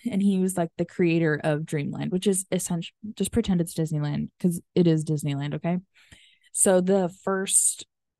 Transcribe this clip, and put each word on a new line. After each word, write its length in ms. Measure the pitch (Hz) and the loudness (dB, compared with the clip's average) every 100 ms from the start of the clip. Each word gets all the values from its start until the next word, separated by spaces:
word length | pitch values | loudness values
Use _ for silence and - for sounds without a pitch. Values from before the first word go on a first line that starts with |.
| 240 | -4
and 120 | 196 | 0
he 180 | 202 185 | 2 2
was, 180 | 185 185 | 0 0
like, 140 | 165 - | -4 -4
the 80 | 170 | -6
creator 540 | - 175 165 160 147 | 0 2 4 2 0
of 220 | 160 151 160 | 0 -2 -2
Dreamland, 460 | 151 139 - 147 | -4 -4 -6 -4
which 140 | 185 202 | -2 0
is 200 | 185 - | -2 -2
essentially, 440 | 180 - 170 - _ 214 | -4 -2 -6 -6 _ -12
just 180 | - 190 | -6 -2
pretend 300 | 233 214 175 | -2 2 0
it's 140 | 165 - | 0 -2
Disneyland, 540 | 160 151 147 147 147 _ | -2 -2 -2 -4 -6 _
'cause 220 | 180 170 - | -2 -2 -2
it 140 | - 170 | 2 4
is 180 | 160 156 | 4 0
Disneyland, 480 | 151 147 139 147 147 | -2 -2 -4 -4 -4
okay? 240 | 170 180 - _ _ - _ _ _ - | -4 -4 -6 _ _ -20 _ _ _ 0
So 220 | 202 185 | 4 4
the 260 | 180 196 175 - | 4 2 0 -4
first 640 | 196 190 196 - - - - _ _ _ | -4 -4 0 0 0 -4 -12 _ _ _